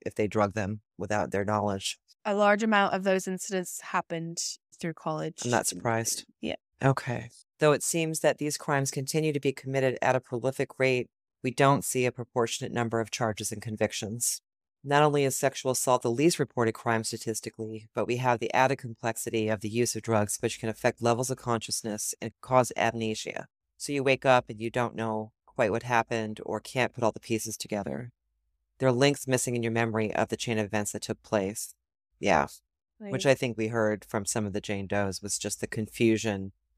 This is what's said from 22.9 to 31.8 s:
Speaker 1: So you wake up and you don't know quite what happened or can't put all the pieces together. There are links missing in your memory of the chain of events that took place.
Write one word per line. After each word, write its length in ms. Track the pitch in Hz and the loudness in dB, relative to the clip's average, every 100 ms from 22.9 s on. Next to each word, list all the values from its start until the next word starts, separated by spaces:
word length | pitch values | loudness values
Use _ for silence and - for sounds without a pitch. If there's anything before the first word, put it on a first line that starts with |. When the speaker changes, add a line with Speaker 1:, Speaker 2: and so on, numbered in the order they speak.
| 117 110 107 - - - _ _ _ | 0 -2 -2 -6 -10 -12 _ _ _
Speaker 1:
So 160 | - | -4
you 100 | 143 | 0
wake 220 | 135 131 139 | 2 4 6
up 240 | 127 - | 4 4
and 100 | 107 | -6
you 100 | 113 | -4
don't 260 | 127 117 95 | -2 -2 -2
know 360 | 113 107 110 _ _ | -4 -4 -6 _ _
quite 260 | - 110 | 0 0
what 120 | 113 | 0
happened 580 | 123 117 - 117 107 110 - | 2 2 2 -2 -4 -8 -6
or 140 | 107 | -6
can't 340 | - 131 120 | -4 -2 -2
put 100 | - | 0
all 100 | 113 | -2
the 60 | - | -2
pieces 340 | - 110 110 - | -4 -4 -4 -8
together. 560 | - 104 90 69 120 - _ _ _ _ _ _ | -6 -6 -4 -8 -10 -18 _ _ _ _ _ _
There 100 | 131 | 2
are 40 | |
links 320 | 123 143 143 131 | 4 4 2 0
missing 280 | 127 131 120 | 0 0 0
in 80 | |
your 80 | 113 | 0
memory 420 | 113 113 110 107 | 0 0 0 0
of 140 | - 110 | 0 0
the 100 | 110 | -2
chain 200 | - 110 | -2 -2
of 80 | 101 | 0
events 260 | 107 101 | -2 -2
that 120 | 104 | -6
took 180 | - 104 | -6 -8
place. 520 | - 110 98 110 - - | -2 0 0 -4 -10 -16